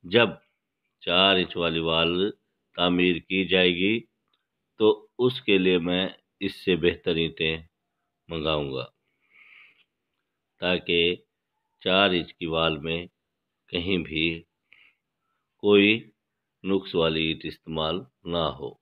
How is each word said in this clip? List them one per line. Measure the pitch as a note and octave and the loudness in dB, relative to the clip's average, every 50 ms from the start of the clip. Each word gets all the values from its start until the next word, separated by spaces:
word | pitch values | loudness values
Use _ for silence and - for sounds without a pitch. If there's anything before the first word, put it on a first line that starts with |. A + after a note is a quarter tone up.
| _ | _
जब | F2 F2+ A#2 A#2 G2+ - - _ _ _ _ _ _ _ _ _ _ _ _ - | 0 2 2 2 2 -2 -10 _ _ _ _ _ _ _ _ _ _ _ _ -6
चार | F#2+ F2 F2+ F#2+ G2 G2 F#2 | -2 2 4 4 4 4 2
इंच | F2+ E2 - - | 0 -2 -2 -2
वाली | E2+ E2+ E2 E2 | -2 -2 0 -2
वॉल | E2 E2 D#2+ E2 E2+ E2+ F2 F2+ F#2+ G#2+ - _ _ _ _ _ _ _ _ | -2 0 0 2 2 0 0 0 -2 -2 -4 _ _ _ _ _ _ _ _
तामीर | - F2 F2+ F2+ F2 F2+ F2+ F2 D#2 | -2 0 2 2 4 4 2 2 0
की | - _ F#2+ F#2+ F#2+ E2 | -4 _ -2 -2 -2 2
जाएगी, | F#2 F#2 F#2 F2+ F2+ E2+ F#2 G2 A2 A2+ A2+ _ _ _ _ _ _ _ _ _ _ _ _ _ _ _ | 2 4 4 4 2 0 0 -2 -2 -2 -6 _ _ _ _ _ _ _ _ _ _ _ _ _ _ _
तो | A2 G#2+ G#2+ - - _ _ - | 2 2 2 2 -4 _ _ -2
उसके | A#2+ B2+ B2+ - - - G2+ F#2+ | -2 -2 -2 -2 -2 0 2 2
लिए | F#2 F#2 F2+ F2 | 4 2 2 0
मैं | E2 F2 F2+ F2+ F#2+ - - - _ _ _ _ | 0 -2 -2 -2 -2 -4 -6 -14 _ _ _ _
इससे | G2+ G2 - - - - F#2 E2 | -8 -8 -8 -6 -2 -2 -2 2
बेहतर | D#2 F2 E2 - _ F#2 E2+ E2 | 2 0 -2 0 _ -4 -2 -2
ईंटें | E2 D#2+ D#2+ - E2 D#2+ D#2+ D#2+ D#2+ _ _ _ _ _ _ _ _ _ _ _ _ _ | -2 -4 -4 -4 -4 -4 -4 -4 -8 _ _ _ _ _ _ _ _ _ _ _ _ _
मंगाऊंगा, | E2 E2 D2+ D#2 D#2 D2+ D2 C#2 C2 C2 B1+ - _ _ _ _ _ _ _ _ _ - - - - - - _ _ _ _ _ _ _ _ _ _ _ _ _ _ _ _ _ _ _ | -10 -6 -4 -2 -2 -2 -2 -4 -6 -8 -10 -12 _ _ _ _ _ _ _ _ _ -20 -20 -20 -20 -20 -20 _ _ _ _ _ _ _ _ _ _ _ _ _ _ _ _ _ _ _
ताकि | - F2+ F2+ E2+ - - F2 E2+ E2+ F2 F2+ - _ _ _ _ _ _ _ _ _ _ _ _ | -2 -2 -2 -2 -2 0 0 2 2 2 0 -4 _ _ _ _ _ _ _ _ _ _ _ _
चार | - F#2 F#2 F#2+ G2+ G2 F#2 | -4 0 2 4 4 4 2
इंच | F2 D#2+ - | 0 -2 -4
की | - _ F2 | -10 _ -6
वॉल | E2 D#2+ E2 E2 E2 D#2+ D2+ | -4 -2 0 0 0 -2 -2
में | C#2+ D#2+ E2 E2+ F2 F2 _ _ _ _ _ _ _ _ _ _ _ _ | -4 -6 -6 -6 -8 -12 _ _ _ _ _ _ _ _ _ _ _ _
कहीं | - F2+ E2+ F#2 G2 F2+ D#2+ | -8 -6 -4 -2 -2 -2 -2
भी | - D2+ D#2 E2 E2+ E2 E2 E2 _ _ _ _ _ _ _ _ _ _ _ _ _ _ _ _ _ _ _ _ _ _ _ - | -4 -4 -2 -2 -2 -4 -6 -12 _ _ _ _ _ _ _ _ _ _ _ _ _ _ _ _ _ _ _ _ _ _ _ 2
कोई | G#2 G#2 G2+ G2+ G#2 G#2+ A#2 A#2 - _ _ _ _ _ _ _ _ _ _ - | 4 6 6 6 6 4 0 -2 -14 _ _ _ _ _ _ _ _ _ _ -4
नुक्स | F#2+ G2 G2 F#2+ - - | -2 -2 -2 -2 -2 -2
वाली | F2+ E2 D#2+ D#2+ D#2+ D#2+ D#2+ | 0 2 2 0 0 -2 -2
ईंट | D#2+ D2+ - | -4 -6 -8
इस्तेमाल | D#2+ D2+ _ _ E2 D#2+ D#2 D#2 D#2 E2 F#2 A2 - _ _ _ E2+ | -12 -14 _ _ -10 -6 -4 -4 -4 -4 -6 -8 -12 _ _ _ -6
ना | E2+ E2+ E2 D2+ C#2 C#2+ | -4 -2 -2 -4 -6 -8
हो। | D2+ B1+ - _ | -12 -14 -14 _